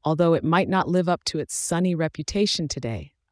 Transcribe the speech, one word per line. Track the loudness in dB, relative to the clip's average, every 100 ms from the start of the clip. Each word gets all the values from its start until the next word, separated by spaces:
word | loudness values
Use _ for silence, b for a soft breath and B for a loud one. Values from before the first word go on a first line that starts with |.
Although | 0 2 4
it | 4
might | 2 2 2
not | 0 2
live | 0 2
up | 0
to | -2 -6
its | -6 -6
sunny | -2 0 0
reputation | 0 -2 -4 -6 0 0 0 -4
today, | -4 -6 -6 -10 _ _